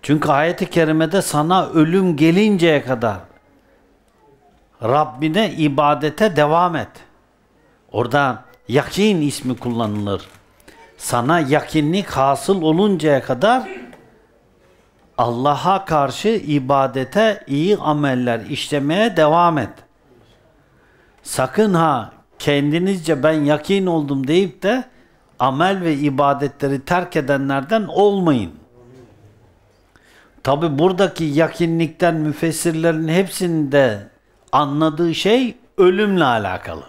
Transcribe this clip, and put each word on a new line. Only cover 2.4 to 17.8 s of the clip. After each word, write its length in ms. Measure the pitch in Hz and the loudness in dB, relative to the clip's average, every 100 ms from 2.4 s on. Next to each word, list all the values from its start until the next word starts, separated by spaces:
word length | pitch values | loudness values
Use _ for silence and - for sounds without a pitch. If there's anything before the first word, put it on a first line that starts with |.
| 214 196 170 147 | 4 4 4 2
kadar 340 | 123 127 113 95 - - _ _ _ _ _ _ _ _ _ _ _ _ _ _ | 0 -2 -2 -4 -12 -20 _ _ _ _ _ _ _ _ _ _ _ _ _ _
Rabbine 680 | 113 139 151 127 156 165 214 | 0 2 0 -2 -2 0 -2
ibadete 840 | 147 151 135 147 147 151 143 214 151 | 0 0 2 2 2 -2 0 0 2
devam 400 | 147 165 180 160 | 2 4 2 -2
et. 140 | 107 - - _ _ _ _ _ _ _ _ | -8 -14 -20 _ _ _ _ _ _ _ _
Orada 520 | 107 120 143 143 113 - _ - | -4 0 2 0 -2 -12 _ -2
yakin 540 | 123 135 - 208 190 | -2 -2 0 0 2
ismi 360 | 147 - 127 120 | -2 -4 -6 -6
kullanılır. 640 | 123 117 110 104 101 98 - - _ _ - - - _ | -4 -4 -4 -4 -4 -6 -8 -20 _ _ -20 -20 -20 _
Sana 420 | - 120 120 170 | -4 -2 0 0
yakinlik 680 | 143 147 - 156 151 185 185 | 2 0 0 -2 0 -2 -4
hasıl 520 | - 135 139 - 196 | 0 0 0 0 0
oluncaya 600 | 156 160 208 185 151 139 | 2 2 2 0 0 0
kadar 460 | - 123 196 254 226 - - - - _ _ _ _ _ _ _ _ _ _ - | 0 -2 2 0 -2 -14 -18 -20 -20 _ _ _ _ _ _ _ _ _ _ -4
Allah'a 680 | 120 120 135 139 180 190 190 | -2 0 0 0 0 -2 0
karşı 420 | 156 139 - 208 | 0 0 -2 -2
ibadete, 1160 | 220 147 147 131 139 135 123 127 202 220 208 - | -2 0 -2 0 0 0 -2 -4 0 0 0 -4
iyi 300 | 139 170 | -2 0
ameller 600 | 208 | 0